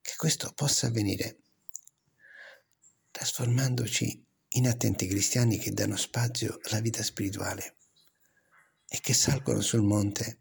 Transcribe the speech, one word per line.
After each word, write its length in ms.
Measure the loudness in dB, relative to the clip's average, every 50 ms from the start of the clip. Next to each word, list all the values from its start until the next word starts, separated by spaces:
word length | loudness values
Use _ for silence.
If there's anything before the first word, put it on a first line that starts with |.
che 120 | _ -8 -6
questo 340 | 0 2 0 2 0 -2 -8 -4
possa 340 | -2 0 2 2 2 2
avvenire, 520 | 2 2 2 2 2 0 0 -4 -6 -8 _ _ _ _ _ _ -20 -20 -20 _ -20 _ _ _ _ _ _ -20 -20 -20 -20 -20 -20 -20 -20 _ _ _ _ _ -20 _ _ _ _
trasformandoci 1160 | _ -6 -4 -4 -2 0 0 2 2 2 2 2 0 0 -2 0 0 0 0 -2 -4 -8 _ _ _ _ _ _ 2
in 120 | 4 4
attenti 400 | 4 4 2 2 0 2 0 0
cristiani 500 | 0 0 0 0 2 2 4 4 4 2
che 140 | 2 -2 -4
danno 240 | -2 -2 -2 -2 -2
spazio 640 | -4 -4 -4 -2 -2 -2 0 -2 -2 -4 -4 -6 -8 -6
alla 180 | -4 -4 -2
vita 200 | -2 -2 -2 -2
spirituale 760 | -6 -6 -4 -4 -4 -4 -4 -4 -6 -6 -6 -8 -10 -14 _ _ _ _ _ _ _ _ _ _ _ _ _ _ _ _ _ -20 _ _ _ _ _
e 140 | -8 -8 -6
che 140 | -2 0 2
salgono 480 | 2 4 2 2 2 0 0 0 0
sul 200 | 0 2 2 4
monte 580 | 4 4 4 4 2 0 0 -2 -6 -6 -8 _